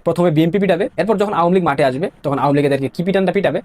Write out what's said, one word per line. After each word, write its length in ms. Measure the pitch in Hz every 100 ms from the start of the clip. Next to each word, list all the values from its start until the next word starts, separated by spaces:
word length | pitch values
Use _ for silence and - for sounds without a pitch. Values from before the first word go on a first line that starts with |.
প্রথমে 280 | 175 175 175
বিএনপি 280 | 151 165 202
পিটাবে, 300 | 190 170 - -
এরপর 200 | 196 196
যখন 160 | 208
আওয়ামী 220 | 160 175 190
লীগ 80 |
মাঠে 220 | 165 143 139
আসবে 240 | 131 190 -
তখন 160 | 143 139
আওয়ামী 180 | 139 143
লীগ 80 | 143
এদেরকে 240 | 139 135
কি 140 | -
পিটানটা 280 | 180 196 185
পিটাবে 300 | 185 147 160